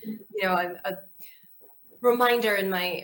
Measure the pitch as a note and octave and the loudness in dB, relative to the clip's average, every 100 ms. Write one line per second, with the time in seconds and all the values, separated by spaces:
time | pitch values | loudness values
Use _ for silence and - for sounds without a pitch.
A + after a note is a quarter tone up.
0 | A3 G#3+ - G#3+ F#3+ F3+ F3 F3+ G3 F#3+ | -12 -12 -10 -4 0 0 -2 -8 -10 -10
1 | - - - - _ _ - _ _ - | -14 -20 -20 -20 _ _ -20 _ _ -2
2 | A#3+ A#3+ B3 A#3+ G#3+ G3 F#3+ F#3 F3+ E3+ | 2 4 4 4 2 0 0 -2 -2 -4